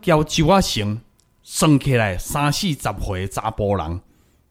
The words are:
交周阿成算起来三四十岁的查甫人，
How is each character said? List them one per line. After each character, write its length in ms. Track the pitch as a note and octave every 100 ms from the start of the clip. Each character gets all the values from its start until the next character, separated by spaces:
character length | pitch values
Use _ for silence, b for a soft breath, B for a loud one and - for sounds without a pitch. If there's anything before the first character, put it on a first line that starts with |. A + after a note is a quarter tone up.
交 200 | F3+ D#3
周 260 | D3+ - D3+
阿 120 | G3
成 400 | F3+ A2+ G#2 A2 - _ _ _
算 380 | - - D#3+ C#3
起 140 | C#3
来 240 | B2 G#2 F2+
三 340 | - D3 C#3+
四 160 | C#3+ G3
十 80 | C#3
岁 460 | A#2 G2+ G2+ F#2
的 60 | G2
查 220 | A#2+ G#2+
甫 240 | A2 G2+ G2
人， 260 | D#2 F2+ - _ _ _ _